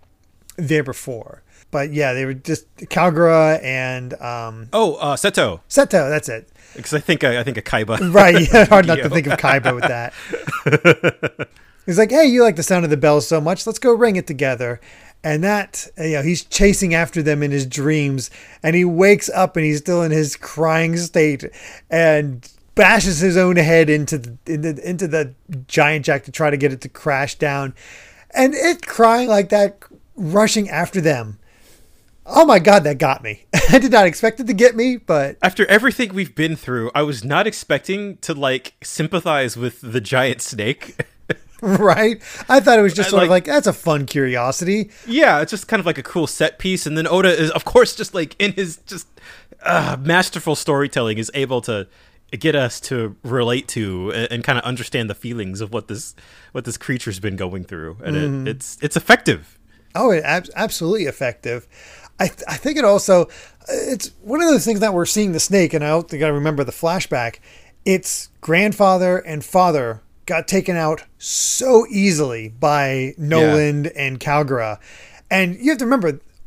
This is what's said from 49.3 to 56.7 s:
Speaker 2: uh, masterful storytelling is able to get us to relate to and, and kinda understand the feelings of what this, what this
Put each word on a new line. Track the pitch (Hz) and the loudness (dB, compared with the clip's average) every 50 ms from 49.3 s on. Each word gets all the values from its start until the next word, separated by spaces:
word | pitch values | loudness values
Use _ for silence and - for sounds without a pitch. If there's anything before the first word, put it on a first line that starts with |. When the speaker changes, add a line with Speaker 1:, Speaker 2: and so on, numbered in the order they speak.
| - - _ - - _ | -20 -20 _ -20 -18 _
Speaker 2:
uh, | - - - - 151 139 135 127 | -4 -2 -2 -2 -2 -4 -6 -6
masterful | 135 156 170 180 180 - - 180 - 165 147 | -2 0 0 0 0 -2 -4 -8 -4 -4 -4
storytelling | - - - 147 139 143 139 - 139 120 110 107 107 | -4 -2 -2 -2 -2 -2 -2 -2 -4 -2 -2 -4 -4
is | 110 - - | -6 -6 -6
able | 143 135 123 131 120 | -6 -4 -4 -4 -6
to | 117 - 113 101 95 - _ _ _ _ _ _ _ - | -4 -4 -6 -6 -8 -10 _ _ _ _ _ _ _ -16
get | - 107 - 160 147 | -10 -4 -2 0 0
us | 143 131 117 - - | 0 0 -2 -4 -8
to | - - 135 120 113 107 101 _ | -10 -6 -6 -6 -6 -6 -8 _
relate | - 120 120 127 120 117 123 135 135 - | -8 -4 -2 -2 0 0 -2 -2 -4 -6
to | - 123 107 98 92 90 90 104 - | -6 -6 -6 -4 -6 -6 -6 -6 -6
and, | 110 113 120 | -6 -6 -6
and | 120 117 - | -6 -6 -2
kinda | - 135 120 - | -2 -2 -2 -2
understand | 120 127 120 117 - - 127 113 110 | -6 -8 -8 -8 -8 -6 -6 -6 -6
the | - | -8
feelings | - - 120 120 117 101 92 92 98 | -10 -12 -12 -10 -10 -10 -10 -10 -10
of | 113 98 | -10 -8
what | 110 113 101 - | -10 -10 -10 -10
this, | 104 107 - - - _ - _ - - - - | -12 -12 -14 -16 -20 _ -20 _ -20 -20 -20 -14
what | - 131 120 | -14 -12 -10
this | 123 | -10